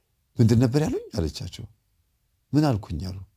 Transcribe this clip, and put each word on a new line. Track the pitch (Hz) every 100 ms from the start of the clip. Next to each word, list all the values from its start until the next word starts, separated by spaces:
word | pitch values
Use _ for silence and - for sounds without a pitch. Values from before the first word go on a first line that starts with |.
| _ _ _ -
ምንድን | 113 117
ነበር | 127 147
ያሉኝ?» | 156 370 453
አለቻቸው። | - 80 - 92 - - _ _ _ _ _ _ _ _
«ምን | 143
አልኩኝ?» | 151 104 - 80
አሉ። | 92 98 95